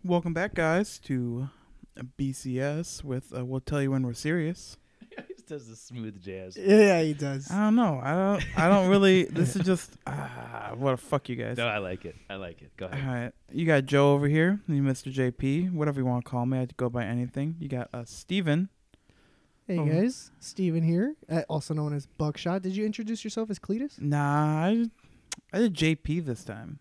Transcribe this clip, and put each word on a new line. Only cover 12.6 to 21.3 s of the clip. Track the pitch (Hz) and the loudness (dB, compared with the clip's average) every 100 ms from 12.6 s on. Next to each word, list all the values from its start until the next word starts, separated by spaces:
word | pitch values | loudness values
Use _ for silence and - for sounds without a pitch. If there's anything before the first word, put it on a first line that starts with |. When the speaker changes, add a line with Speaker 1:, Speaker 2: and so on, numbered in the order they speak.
Speaker 2:
it. | - - | -20 -12
Go | 92 | -8
ahead. | 139 135 | -6 -4
Speaker 1:
All | |
right. | 123 120 _ _ | -4 -6 _ _
You | - 165 | -2 2
got | 151 135 | 2 4
Joe | 143 143 | 4 6
over | 143 143 | 6 4
here, | 156 170 202 - | 4 4 2 0
you | 143 | 0
Mister | 139 131 135 | 0 -2 -4
J | 135 127 | -2 -2
P, | 123 135 147 185 | 0 -2 0 -2
whatever | 170 151 139 | -2 -2 0
you | 127 | 0
wanna | 123 | -2
call | - 123 120 | -2 -4 -2
me. | 131 | -2
I | 123 - | -4 -4
go | 127 | -4
by | 120 | -2
anything. | 107 120 123 135 147 165 | -2 -2 -4 -4 -6 -6
You | 151 | -6
got, | 127 120 | -6 -6
uh, | 120 | -10
Steven. | 117 - - 185 185 160 196 _ _ _ _ _ _ _ _ _ - | -12 -16 -4 -2 2 0 0 _ _ _ _ _ _ _ _ _ -4
Speaker 3:
Hey, | 175 | 0
Speaker 1:
Oh. | 147 | 2
Speaker 3:
guys. | 160 233 262 - _ | 2 2 -2 -16 _
Steven | - - 185 165 | -14 -2 0 2
here, | 165 170 247 311 - | 2 2 0 -4 -4